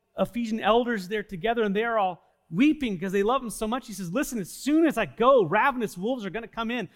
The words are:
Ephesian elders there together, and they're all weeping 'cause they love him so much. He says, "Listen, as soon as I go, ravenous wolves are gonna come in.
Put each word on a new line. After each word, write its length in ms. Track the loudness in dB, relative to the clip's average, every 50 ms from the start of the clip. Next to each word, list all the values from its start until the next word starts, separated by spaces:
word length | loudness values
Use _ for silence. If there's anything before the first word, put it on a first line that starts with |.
| _ _ -4
Ephesian 420 | -4 -4 -2 -2 -4 -4 -2 -2 -2
elders 480 | 2 2 4 4 2 2 -2 -4 -4
there 160 | -4 -6 -6 -6
together, 380 | -6 -10 -4 -2 -2 0 0
and 140 | 0 0 0
they're 240 | 0 0 0 0 2
all 280 | 0 0 -2 -6 _ _ _ _ _ -6
weeping 500 | 0 2 4 4 4 2 -2 -4 -4 -2
'cause 120 | -4 -2
they 120 | 0 2 2
love 180 | 2 2 0
him 80 | -2 -4
so 180 | -8 -6 -4
much. 200 | -4 -4 -4 -6
He 60 | -8 -12
says, 180 | -10 -8 -4
"Listen, 280 | -2 -2 -2 -2 -4 -6
as 120 | -6 -8
soon 340 | -10 -6 -2 2 4 4 4
as 120 | 4 2
I 80 | 0 -2
go, 400 | -4 -2 2 4 6 6 6 6
ravenous 520 | 4 2 2 2 2 0 0 -4 -6 -6
wolves 280 | -4 -4 -4 -4 -4 -6
are 40 | -8
gonna 180 | -8 -10 -12
come 220 | -10 -8 -6 -6 -4
in. 200 | -4 -4 -6 -8 _